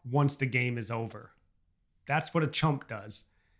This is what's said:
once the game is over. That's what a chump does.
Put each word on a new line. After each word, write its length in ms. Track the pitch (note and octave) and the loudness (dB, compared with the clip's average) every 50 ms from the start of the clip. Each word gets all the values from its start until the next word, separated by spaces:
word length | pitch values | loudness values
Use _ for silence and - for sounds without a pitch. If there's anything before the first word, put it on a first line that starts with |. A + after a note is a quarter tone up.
| - | -6
once 300 | B2 B2+ C#3+ C#3+ C#3 C#3+ | 0 4 4 4 4 2
the 100 | - C#3 | 0 0
game 300 | B2+ A2+ B2 B2 B2 A#2+ | 0 2 0 0 0 -2
is 140 | A#2 A2 G#2+ | -4 -4 -4
over. 400 | A#2 A2+ A2+ G#2+ A2 G#2+ - - _ _ _ _ _ _ _ _ _ _ _ _ _ _ _ - | -4 -4 -4 -6 -8 -12 -16 -20 _ _ _ _ _ _ _ _ _ _ _ _ _ _ _ -2
That's 260 | C#3 D#3 C#3 - - | 0 0 0 0 2
what 80 | E3+ | 2
a 60 | D#3 D3+ | 2 2
chump 400 | - - D#3 D#3+ C#3 C3+ - - | 2 2 2 2 2 0 -4 -8
does. 380 | A2 G#2 G2+ G#2+ - - - _ _ _ _ _ _ | -10 -10 -10 -10 -12 -12 -14 _ _ _ _ _ _